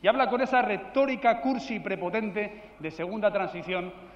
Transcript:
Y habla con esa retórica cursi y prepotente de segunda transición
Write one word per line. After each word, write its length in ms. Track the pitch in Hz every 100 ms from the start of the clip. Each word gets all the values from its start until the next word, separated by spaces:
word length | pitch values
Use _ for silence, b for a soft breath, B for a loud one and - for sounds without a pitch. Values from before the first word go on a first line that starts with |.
Y 60 | 185
habla 220 | 247 254
con 120 | 247
esa 200 | 262 254
retórica 800 | 240 196 - 269 269 262 240 226
cursi 340 | 262 254 - 214
y 40 |
prepotente 920 | 202 190 180 202 214 185 208 - - -
de 140 | 156
segunda 400 | - 175 214 208
transición 580 | 202 185 175 165 185 180 - b